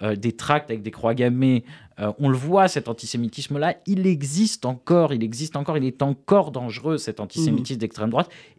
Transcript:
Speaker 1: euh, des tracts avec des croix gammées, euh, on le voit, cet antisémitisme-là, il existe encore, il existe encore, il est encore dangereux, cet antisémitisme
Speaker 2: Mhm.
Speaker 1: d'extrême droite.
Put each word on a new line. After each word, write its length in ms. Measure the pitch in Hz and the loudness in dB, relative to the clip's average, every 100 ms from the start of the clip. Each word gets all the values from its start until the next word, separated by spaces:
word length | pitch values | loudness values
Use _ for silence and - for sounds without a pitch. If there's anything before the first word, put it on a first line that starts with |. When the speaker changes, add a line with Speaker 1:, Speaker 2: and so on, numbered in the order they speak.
Speaker 1:
euh, 120 | 107 101 | -4 -2
des 160 | 117 | -2
tracts 380 | 110 - 147 - | -4 0 0 -2
avec 140 | 113 | -8
des 80 | 104 | -8
croix 240 | - 113 123 | -4 -2 2
gammées, 500 | 123 123 131 127 - - - - | 2 2 2 2 -2 -14 -20 -6
euh, 140 | 104 104 | -6 0
on 120 | 139 | 0
le 80 | 131 | 0
voit, 320 | 143 190 190 | 2 4 4
cet 180 | 143 117 | 2 -4
antisémitisme-là, 880 | 117 - 120 117 - 135 143 156 - - | -6 -6 -4 -4 -6 -6 -2 -2 -2 -2
il 220 | 196 190 | 0 2
existe 580 | 160 139 156 214 - 123 | 2 0 2 2 0 -4
encore, 480 | 127 - 175 156 | -4 2 4 4
il 100 | 127 | 2
existe 340 | 113 117 156 143 | -2 -4 -6 -6
encore, 200 | 147 156 | -2 -2
il 80 | 131 | -2
est 160 | 123 | 0
encore 500 | 139 139 - 202 151 | -2 -2 2 4 4
dangereux, 460 | 127 120 110 139 151 | -2 -6 -6 -2 -2
cet 220 | - 107 | -4 -8
antisémitisme 560 | 104 - 160 143 - 127 | -6 -2 2 2 0 -4
Speaker 2:
Mhm. 40 | |
Speaker 1:
d'extrême 300 | 110 - 107 | -6 -4 -2
droite. 200 | 123 175 - - | -2 -2 -6 -20